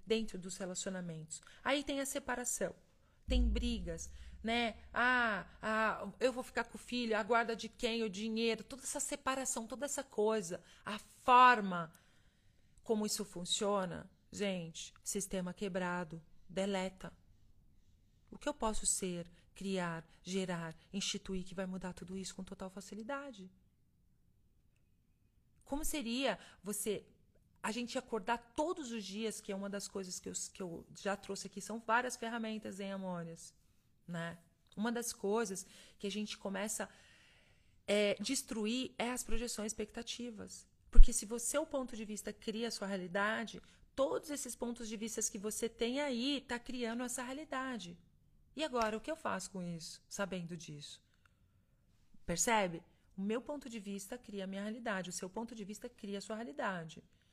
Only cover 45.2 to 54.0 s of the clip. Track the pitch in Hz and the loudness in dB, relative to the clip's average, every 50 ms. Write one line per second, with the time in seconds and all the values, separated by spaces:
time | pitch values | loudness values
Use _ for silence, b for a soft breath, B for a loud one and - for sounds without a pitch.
45.2 | 214 - - 214 190 214 208 - - 226 - - 240 233 247 277 294 285 254 226 | -4 -4 -4 -6 -6 -6 -4 -2 -4 -4 -2 -2 -2 -2 0 0 -2 -2 -2 0
46.2 | 240 277 294 262 - - - 240 - - 254 254 240 226 226 240 254 247 - - | 0 0 0 -2 -2 -4 -6 -6 -6 -6 -6 -4 -4 -4 -2 -4 -4 -4 -4 -6
47.2 | 247 247 262 285 311 - - 262 262 262 254 220 180 175 175 - - - - _ | -6 -6 -8 -8 -8 -6 -6 -4 -4 -4 -6 -6 -8 -10 -14 -16 -20 -20 -20 _
48.2 | - - - - - - - 254 311 - 247 240 226 214 214 220 - - 311 - | -20 -20 -20 -20 -20 -14 -6 -4 -2 0 0 0 0 0 0 -2 -4 -6 -6 -4
49.2 | - 220 196 185 185 - - 190 175 175 170 160 156 - - - - _ - - | -4 -4 -4 -4 -4 -6 -8 -8 -6 -6 -6 -8 -8 -12 -14 -16 -16 _ -6 -4
50.2 | 202 180 190 185 170 160 175 165 - - 151 147 143 - - - b b b b | -4 -4 -4 -6 -6 -6 -8 -10 -10 -12 -12 -12 -12 -14 -16 -18 b b b b
51.2 | b b b b b b b b _ _ _ _ _ _ - - - - - - | b b b b b b b b _ _ _ _ _ _ -20 -20 -20 -20 -20 -12
52.2 | - - 175 170 - 247 233 214 202 180 170 165 - b b b b b - 190 | -6 -4 -2 0 2 4 4 4 4 2 0 -4 -10 b b b b b -10 -6
53.2 | 190 202 220 254 247 - 294 285 - 262 226 226 190 202 196 202 | -4 -2 -2 -2 -4 -6 -8 -10 -10 -10 -12 -10 -10 -8 -8 -10